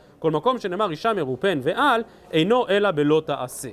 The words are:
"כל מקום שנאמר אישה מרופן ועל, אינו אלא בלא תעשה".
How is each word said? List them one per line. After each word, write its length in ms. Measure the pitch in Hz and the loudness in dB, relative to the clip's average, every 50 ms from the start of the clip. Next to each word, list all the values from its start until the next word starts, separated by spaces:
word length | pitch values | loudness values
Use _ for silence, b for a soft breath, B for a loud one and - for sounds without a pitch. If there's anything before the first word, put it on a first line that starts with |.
| B B B B | B B B B
"כל 120 | - 160 | -2 0
מקום 280 | 156 151 - 247 262 226 | 0 0 0 0 -2 -2
שנאמר 320 | - 196 175 196 214 196 | -4 -6 -2 -2 -2 -2
אישה 220 | 156 147 - 226 | -2 -2 -2 -2
מרופן 480 | 220 190 151 131 127 120 - 196 180 143 | -2 -2 -2 -4 -4 -2 -2 0 0 0
ועל, 400 | 120 151 175 - 277 294 247 226 226 B B B B B | -2 -2 0 0 2 2 2 0 -2 B B B B B
אינו 360 | - 156 160 190 233 254 240 - | 0 2 4 4 4 2 2 2
אלא 220 | 190 202 202 202 | 2 2 2 2
בלא 320 | 175 147 147 147 151 156 156 | 2 2 2 4 4 2 2
תעשה". 420 | 156 143 131 127 123 - - - 123 | 0 -6 -6 -6 -8 -10 -10 -12 -12